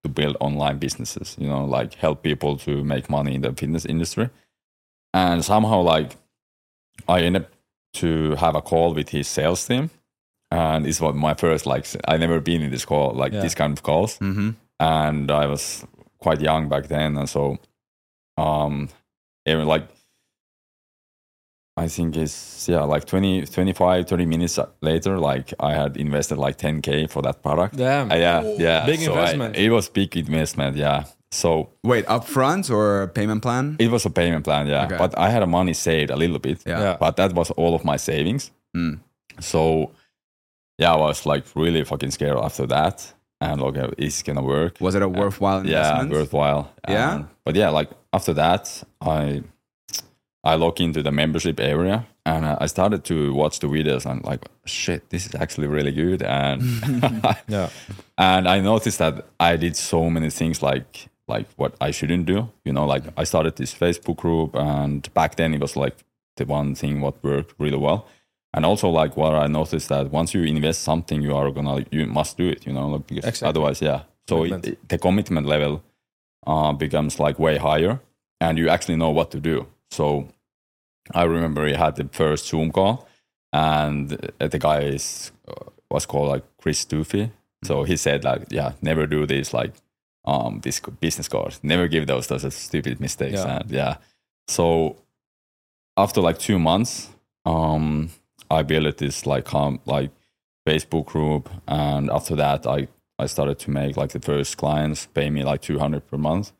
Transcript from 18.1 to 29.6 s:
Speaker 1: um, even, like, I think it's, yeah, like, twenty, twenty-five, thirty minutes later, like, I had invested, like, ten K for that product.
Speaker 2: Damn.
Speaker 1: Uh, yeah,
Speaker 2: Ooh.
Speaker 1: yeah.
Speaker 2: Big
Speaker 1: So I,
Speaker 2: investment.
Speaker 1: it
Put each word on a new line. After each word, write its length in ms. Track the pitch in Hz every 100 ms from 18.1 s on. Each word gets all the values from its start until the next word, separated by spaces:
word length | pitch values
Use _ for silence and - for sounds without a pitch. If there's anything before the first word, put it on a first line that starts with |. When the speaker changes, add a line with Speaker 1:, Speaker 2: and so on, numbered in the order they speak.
| _ _ -
Speaker 1:
um, 520 | 78 76 73 71 71 - _ _ _ _ 76
even, 200 | 80 78
like, 200 | 78 76 _ _ _ _ _ _ _ _ _ _ _ _ _ _ _ _ _ _ -
I 120 | 82
think 280 | 82 82 78
it's, 520 | 78 - - - -
yeah, 140 | 85
like, 240 | 73 76 -
twenty, 400 | 95 98 92 71
twenty-five, 600 | - 95 90 90 92 90
thirty 200 | 90 85
minutes 320 | 80 87 - - _
later, 360 | 80 80 95 95
like, 360 | 73 67 65 -
I 140 | 71
had 240 | 76 71 69
invested, 400 | 73 71 71 73
like, 200 | 69 71
ten 260 | 80 76
K 240 | 73 71 78
for 160 | 71
that 200 | 67 69
product. 340 | 71 78 95 139
Speaker 2:
Damn. 340 | 127 143 120
Speaker 1:
Uh, 40 | 82
yeah, 280 | 85 82
Speaker 2:
Ooh. 120 | - -
Speaker 1:
yeah. 260 | 82 80
Speaker 2:
Big 160 | 76 160
Speaker 1:
So 120 | 160
I, 60 | 82
Speaker 2:
investment. 360 | 85 82 113
Speaker 1:
it 140 | 104